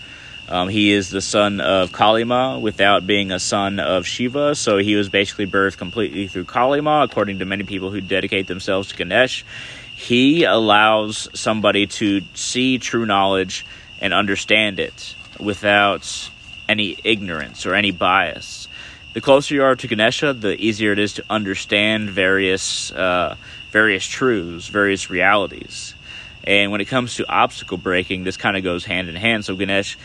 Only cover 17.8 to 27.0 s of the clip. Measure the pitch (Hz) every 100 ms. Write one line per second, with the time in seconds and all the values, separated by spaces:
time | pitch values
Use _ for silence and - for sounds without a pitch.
17.8 | 104 87 92 95 85 - - - - -
18.8 | - - - 113 139 139 - 147 135 127
19.8 | 120 107 113 - 151 127 104 85 110 104
20.8 | 107 101 104 - - 107 98 95 - 104
21.8 | 107 107 104 95 95 95 95 95 - -
22.8 | - - 92 90 80 - - - - 107
23.8 | 110 95 - - 131 107 85 85 90 101
24.8 | 101 98 - 90 92 104 92 - - -
25.8 | - - - - - - - 101 101 104
26.8 | 98 131